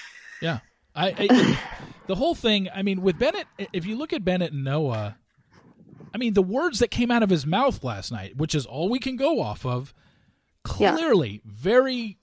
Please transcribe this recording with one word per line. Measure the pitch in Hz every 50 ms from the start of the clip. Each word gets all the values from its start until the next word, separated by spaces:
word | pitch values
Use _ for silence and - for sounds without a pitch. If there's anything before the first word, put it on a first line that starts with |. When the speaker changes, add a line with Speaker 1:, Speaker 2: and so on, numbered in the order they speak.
| - - - - - - - -
Speaker 1:
Yeah. | 156 165 156 110 - _ _ _ _ _ _
I, | 147 170 190 - - 202 202
I, | 247 247 - - - - - - - - -
<sighs> | - - - -
the | - 190
whole | 180 262 339 339
thing, | - - 226 214 202 190 180 -
I | 196
mean, | 196 202 196 190
with | 180 196 170 156
Bennett, | 240 294 381 415 330 - _ -
i-, | 196 - -
if | 185 160
you | 196 214
look | 240 302 311 -
at | 294 185
Bennett | 185 185 180 175 160 151
and | 139 135
Noah, | 135 139 156 160 135 117 107 104 104 104 _ _ _ _ _ _ _ _ - _ - _ _ - - - - - - -
I |
mean, | 208 254 233 202
the | 202 185
words | 180 202 262 330 359 269 190
that | 240 -
came | - - 240 240
out | 247 233 220
of | 196
his | 185 160 131
mouth | 147 175 214 - 180 151 - -
last | 127 110 98 95 -
night, | 123 104 95 95 -
which | 131 156 156 -
is | 151 120
all | - 113 139 165
we | 196 240 262
can | - 269 262
go | 233 269 302 330 240
off | 151 107 104 - -
of, | 131 123 123 135 - _ _ _ _ _ _ _ _ _ _ _ _ _ _ _ - - -
Speaker 2:
Yeah. | 208 190 311
Speaker 1:
clearly | 320 330 320 247 185 143 104 101 107 _
very | 113 104 104 127 185 226 254 269 262 254 247 233 220 190 _